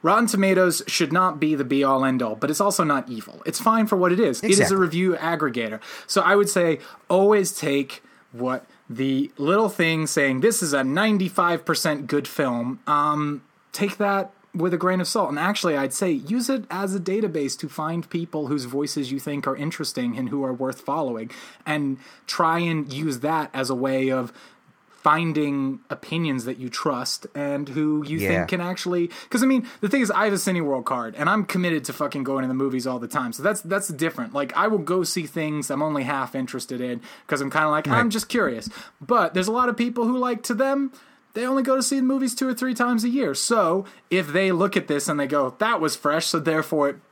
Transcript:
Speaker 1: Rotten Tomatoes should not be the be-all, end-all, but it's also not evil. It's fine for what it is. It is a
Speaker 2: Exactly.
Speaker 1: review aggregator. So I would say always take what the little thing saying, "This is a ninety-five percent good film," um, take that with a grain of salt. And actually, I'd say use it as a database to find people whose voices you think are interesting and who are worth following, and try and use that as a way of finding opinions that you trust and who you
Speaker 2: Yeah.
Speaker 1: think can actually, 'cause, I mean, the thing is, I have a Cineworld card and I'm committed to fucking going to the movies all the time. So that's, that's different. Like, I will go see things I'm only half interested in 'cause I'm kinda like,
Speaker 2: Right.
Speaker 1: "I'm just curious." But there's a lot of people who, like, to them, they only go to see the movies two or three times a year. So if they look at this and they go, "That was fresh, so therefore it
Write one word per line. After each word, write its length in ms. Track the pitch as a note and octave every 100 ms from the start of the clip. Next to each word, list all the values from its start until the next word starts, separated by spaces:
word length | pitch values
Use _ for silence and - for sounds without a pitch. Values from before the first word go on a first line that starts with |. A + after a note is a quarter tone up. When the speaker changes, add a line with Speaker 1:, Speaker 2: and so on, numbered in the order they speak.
Speaker 1:
Rotten 260 | D#3+ G#3+ A#3
Tomatoes 560 | G3 G3 F#3 F#3 E3 -
should 260 | - D#3
not 280 | E3+ F#3 D3+
be 160 | D#3 D3
the 80 |
be-all, 400 | B2+ C3+ C#3 C3+
end-all, 320 | C3 B2+ A#2 G#2+
but 120 | -
it's 120 | D3+
also 240 | G3+ G3
not 240 | D#3+ C#3 -
evil. 340 | A2+ - -
It's 140 | - -
fine 300 | A3+ A3+ G#3+
for 80 | G3
what 160 | F3+
it 80 | F3+
is. 200 | G3 B2
It 80 | A3
is 80 | G3
a 20 |
Speaker 2:
Exactly. 140 | F3+ F#3+
Speaker 1:
review 380 | F3 E3 F#3
aggregator. 640 | E3+ D#3+ E3+ D3 A#2+ A2 A2 - - -
So 140 | G3+
I 160 | E3+ G3+
would 120 | G3+
say 300 | F#3 E3+ D3 - - _
always 420 | F3+ G3+ G#3+ F3+
take 540 | - D3+ C#3 C3 - _ - _
what 360 | A#2+ B2+ B2+ - _ _
the 440 | A#2 C3+ C3+ C#3+ -
little 300 | C#3+ G3 G#3+
thing 380 | G3 E3 D#3+ D#3
saying, 360 | - C#3 C3
"This 200 | G3+ A3+
is 100 | E3
a 120 | C#3
ninety-five 800 | C3 D#3 A3 G#3 F#3 - F3 E3+
percent 420 | - D#3 E3 - A#2
good 220 | C#3+ B2+
film," 500 | - C#3 A#2+ A#2+ B2 -
um, 560 | D3 D3 D3 D3 D3 _ _ _
take 240 | - G3+ -
that 340 | G3+ G3 F#3 _ _
with 180 | - F3
a 60 | E3+
grain 240 | F3+ F#3
of 60 | F3
salt. 200 | - -
And 100 | C#3+
actually, 380 | F3 G#3 F3+ C#3+
I'd 160 | C3+
say 180 | - F#3
use 380 | D3 C#3+ A#3 A#3+
it 160 | C4+ G3
as 240 | F3+ G3
a 60 | G3
database 580 | F3 G3 G#3+ D#3 C#3 -
to 100 | D3+
find 400 | - D#3 E3+ E3
people 380 | E3+ E3 D#3 C#3
whose 180 | D3
voices 480 | B2 C#3 C#3+ D3+ B2+
you 60 | C3+
think 260 | D3+ C#3+ C3+
are 80 | C3+
interesting 600 | D3 - C#3+ - B2 A#2
and 140 | B2+
who 120 | C#3
are 80 | C3+
worth 280 | B2 C3 B2+
following, 480 | - D3+ C#3 A2+ A2+ - - - -
and 320 | D3+ C#3 C3+ - - -
try 340 | - E3 E3
and 320 | E3+ D#3+ C#3+
use 280 | C3+ D#3+ B2+
that 300 | C#3+ D#3+ D3+
as 160 | C3 B2+
a 40 |
way 360 | B2+ C3+ C3 C3
of 220 | C3 A#2+ - - - _ _ _ -
finding 760 | D#3 D#3 E3 D3+ D3 C#3 C3+ C3 _
opinions 580 | C#3 - E3 D#3+ C3 A#2
that 120 | A#2
you 100 | B2+
trust 600 | - D#3 B2 B2+ - -
and 360 | C#3+ C#3+ C#3+ C#3
who 360 | C3+ D3+ D3+
you 140 | D3 D3
Speaker 2:
Yeah. 100 | G2
Speaker 1:
think 200 | F#2+ E2+
can 120 | F3+
actually, 480 | F3 F#3 F3+ F3 E3+ - -
'cause, 100 | A#3+
I 60 | C4
mean, 180 | C4 A#3+ -
the 80 | G#3
thing 120 | C#4
is, 100 | G#3+
I 140 | F#3
have 80 | G#3+
a 40 | G3
Cineworld 480 | - F3+ D3 C3+
card 300 | A2+ B2+ A2+ G#2
and 140 | D3+
I'm 140 | G#3+
committed 400 | G3 F#3 F3 D#3+
to 80 | C3
fucking 320 | - C#3+ C#3+
going 180 | C3 C3+
to 60 | C3
the 60 |
movies 340 | C3 C3+ B2+ B2
all 100 | B2
the 80 | A#2
time. 260 | D3+ B2
So 120 | A#2
that's, 160 | D#3+ G#3+
that's 260 | E3 G3 G3
different. 480 | D3 E3 - A#2
Like, 180 | C#3 C#3 -
I 100 | G#3
will 120 | G#3+
go 260 | - F#3
see 200 | E3+ F#3
things 460 | D3+ E3 D3+ D3+ C3
I'm 100 | C#3
only 220 | D#3 D3
half 320 | B2+ C#3 B2+
interested 460 | C3+ B2+ C3 - B2
in 200 | B2 A#2+ - - -
'cause 120 | C#3
I'm 100 | C#3
kinda 180 | D3+ D#3
like, 180 | D3+ D3
Speaker 2:
Right. 120 | B2
Speaker 1:
"I'm 120 | A#3+
just 180 | G#3+ -
curious." 400 | A#3+ E3 A2+ - - - _
But 320 | D3 A#3+ E3+
there's 140 | F3+ F#3
a 60 |
lot 160 | A#3 B3
of 80 | A#3+
people 300 | A#3+ A#3+ A#3
who, 120 | B3+
like, 240 | B3 A#3+
to 120 | -
them, 360 | A3+ C4+ C#4 C#4 - - _ _
they 120 | A3 B3
only 160 | C4+
go 140 | C4 C4
to 80 |
see 140 | - C#4
the 40 |
movies 320 | B3+ C4+ C4
two 140 | - C4
or 60 |
three 200 | B3 C4
times 300 | A#3 B3 A#3
a 40 | A#3+
year. 240 | C4 G3
So 520 | C3+ - A3+ E3+ F#3 G3 - _
if 220 | F#3 D#3
they 180 | E3+ F#3+
look 260 | F3 G3 F#3
at 120 | -
this 200 | C#3+ C#3+
and 120 | D3
they 80 | C#3
go, 260 | C#3+ C3 B2+
"That 220 | G#3+ G#3+
was 140 | D#3
fresh, 320 | - D3 D#3 D#3+
so 140 | D#3+
therefore 480 | D3+ D#3 D#3 D#3 C#3+
it 80 | C#3 _